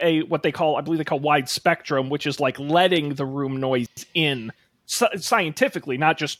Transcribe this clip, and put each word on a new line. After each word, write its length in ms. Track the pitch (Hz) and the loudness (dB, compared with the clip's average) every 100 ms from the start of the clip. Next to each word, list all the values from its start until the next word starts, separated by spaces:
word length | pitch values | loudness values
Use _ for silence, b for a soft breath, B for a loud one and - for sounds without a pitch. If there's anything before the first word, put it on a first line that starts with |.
a, 220 | 170 160 | 2 2
what 180 | 160 160 | 0 0
they 80 | 165 | -2
call, 240 | 143 160 135 | 0 0 0
I 40 | |
believe 160 | 143 165 | -2 -2
they 60 | |
call 160 | 156 147 | -2 -2
wide 280 | 147 147 127 | 2 2 0
spectrum, 600 | 147 175 165 - 139 131 | 0 2 2 0 -2 0
which 160 | 147 151 | -2 -2
is, 140 | 131 | 0
like, 200 | 139 127 | -2 -2
letting 540 | 143 165 185 180 147 | 0 4 4 4 0
the 120 | 135 135 | -4 -6
room 320 | 139 135 135 | -4 -4 -2
noise 300 | 131 127 120 - - 170 | 0 0 -2 -8 -8 0
in 360 | 156 131 110 - _ _ - | 0 0 -6 -14 _ _ -8
sci-, 280 | - 233 196 | 0 0 0
scientifically, 800 | - 226 170 151 269 175 135 127 | -2 0 0 0 0 -2 -6 0
not 200 | 156 160 | 2 2
just 220 | 151 - | -2 -8